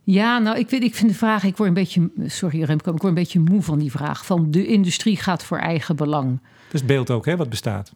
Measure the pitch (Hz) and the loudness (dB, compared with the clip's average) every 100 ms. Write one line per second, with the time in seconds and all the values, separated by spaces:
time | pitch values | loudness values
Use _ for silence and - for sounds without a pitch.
0 | - 190 226 240 214 220 233 262 240 - | 2 2 4 2 0 0 -2 0 -2 2
1 | 214 180 220 214 196 185 208 175 180 180 | 0 2 2 2 0 0 0 2 2 2
2 | 165 - - - 180 160 147 151 - 160 | 0 -2 -8 -4 -2 -2 0 0 -2 -2
3 | 196 170 175 180 160 202 160 151 151 139 | 0 0 0 2 4 2 2 0 -2 -4
4 | 147 143 - 175 156 160 202 214 180 - | -6 -6 -2 0 2 0 2 2 2 0
5 | 226 196 - 170 - 165 165 165 - 151 | 0 0 -2 -4 -4 -4 -2 -2 -2 -2
6 | 147 151 131 127 - - - 156 131 139 | 0 0 -2 -4 -8 -20 -8 -4 0 0
7 | 123 120 143 175 139 110 120 101 101 | 2 -2 0 -2 -2 -4 -4 -6 -8